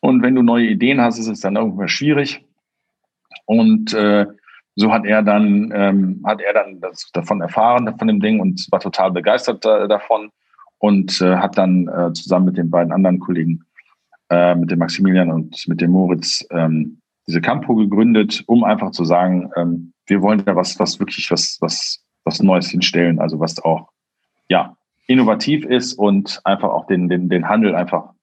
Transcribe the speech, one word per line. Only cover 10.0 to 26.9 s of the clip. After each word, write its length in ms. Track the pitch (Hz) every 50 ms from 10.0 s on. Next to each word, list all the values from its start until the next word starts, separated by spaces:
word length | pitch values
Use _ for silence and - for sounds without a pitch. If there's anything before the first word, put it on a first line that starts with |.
| - - 117 107 107 107 _ _ _ _ _ _ - _ _ _
und, 400 | - 104 101 98 92 92 - -
äh, 160 | 92 90 92
hat 220 | 90 92 95 92 -
dann, 320 | 95 92 92 90 90 82
äh, 240 | 82 85 87 85 85
zusammen 320 | - - - 92 90 92
mit 120 | 92 90 -
den 140 | 85 82
beiden 220 | 85 87 87 82 -
anderen 260 | 90 95 92 90 90
Kollegen, 460 | - - 92 85 80 82 82 82 _ _ _ - _ _ _ _ _ _ _ _ _ _
äh, 260 | 87 87 87 87 87
mit 160 | 85 85 85
dem 80 | - 85
Maximilian 500 | 85 82 - - 98 95 92 92 90 85
und 380 | 80 80 78 - - - - -
mit 140 | 85 82
dem 100 | 85 85
Moritz, 560 | 90 92 95 87 90 85 82 - - - - -
ähm, 500 | - 82 82 80 80 78 76 78 - _ _ _ _ _ _ -
diese 140 | 82 85
Campo 340 | 82 - 120 151 - - 123
gegründet, 680 | 110 107 98 98 101 113 120 113 107 104 104 - - - -
um 160 | 113 120 113
einfach 280 | 101 107 101 - 95
zu 120 | 87 - 87
sagen, 480 | 80 85 87 90 92 92 90 85 - - 87
ähm, 340 | 87 85 85 85 85 85 _ _ _ -
wir 140 | 98 101
wollen 220 | 92 101 107 104 98
da 100 | 101 95
was, 240 | 87 92 - - -
was 200 | - - - -
wirklich 300 | 104 - - - - -
was, 280 | 87 80 - - - -
was, 420 | - 82 - - - - - - _ _ _ _ _
was 180 | - - -
Neues 280 | - 98 92 90 90 -
hinstellen, 500 | - 90 90 - - 85 87 85 82 80
also 220 | 82 80 80 76
was 180 | 82 82 - -
auch, 300 | - 82 80 78 - _ _ _ _ _ _ _ _ _ _ _ _ _
ja, 300 | 92 90 78 - - _ _ _ _ _ _
innovativ 600 | - 127 131 123 110 127 113 - 143 151 151 151
ist 280 | - 123 123 123 - -
und 440 | - 104 104 98 98 98 - - - _
einfach 240 | 95 98 98 - 98
auch 180 | - - -
den, 220 | -